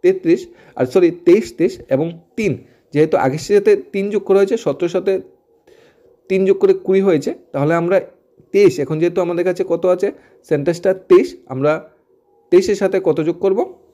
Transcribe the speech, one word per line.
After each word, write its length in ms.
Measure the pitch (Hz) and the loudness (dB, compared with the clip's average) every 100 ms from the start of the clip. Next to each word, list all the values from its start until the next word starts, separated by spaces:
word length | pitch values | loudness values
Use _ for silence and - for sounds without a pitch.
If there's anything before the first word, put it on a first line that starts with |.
তেত্রিশ, 460 | 180 190 165 131 - - - - | 0 0 0 -2 -2 -20 -20 -6
আর, 100 | 127 | -2
সরি, 260 | 190 170 | 2 0
তেইশ, 420 | 170 - 202 226 - | 2 2 2 2 -4
তেইশ 220 | 170 - - | -4 -4 -4
এবং 220 | 135 160 165 _ - | -2 -2 -8 _ -6
তিন, 200 | 208 120 - _ _ | -4 -4 -10 _ _
যেহেতু 240 | 147 156 147 | 0 0 2
আগের 220 | 135 151 | -2 -4
সাথে 360 | - 202 208 202 | 0 2 4 0
তিন 340 | - 196 202 | 0 -6 -4
যোগ 140 | 208 | -4
করা 140 | - 196 | 0 2
হয়েছে, 200 | 196 226 | 2 0
সতেরোর 320 | - 139 175 | -4 -4 -4
সাথে 320 | 180 196 190 - _ _ _ _ _ _ _ _ _ - | -2 -2 -4 -6 _ _ _ _ _ _ _ _ _ -4
তিন 160 | 190 190 | -2 2
যোগ 120 | - | 2
করে 140 | 196 | 2
কুড়ি 280 | 190 - 190 | 2 0 2
হয়েছে, 320 | 196 156 220 - _ | 2 0 -2 -10 _
তাহলে 220 | 139 147 | -4 -2
আমরা 280 | 170 170 190 - _ _ _ _ | 0 0 -2 -2 _ _ _ _
তেইশ, 280 | 196 196 - | 2 2 2
এখন 200 | 139 156 | -6 -2
যেহেতু 220 | 170 170 | -2 -2
আমাদের 240 | 170 175 180 | -4 -2 -4
কাছে 180 | 180 185 | -4 -4
কত 180 | 170 180 | -2 0
আছে? 260 | 180 202 - _ _ | 0 -2 -6 _ _
সেন্টেন্সটা 500 | _ 147 143 170 190 | _ -2 -2 -2 -2
তেইশ, 420 | 190 - 185 - - - | -4 4 4 4 -8 -12
আমরা 420 | 131 147 156 - _ _ _ _ _ _ | -4 -2 -2 -8 _ _ _ _ _ _
তেইশের 260 | 180 196 196 | 2 2 -2
সাথে 240 | 190 190 | -2 0
কত 180 | 180 160 | -2 -2
যোগ 180 | 160 165 | -2 -2
করব? 360 | 196 196 359 - _ | -2 -2 -4 -10 _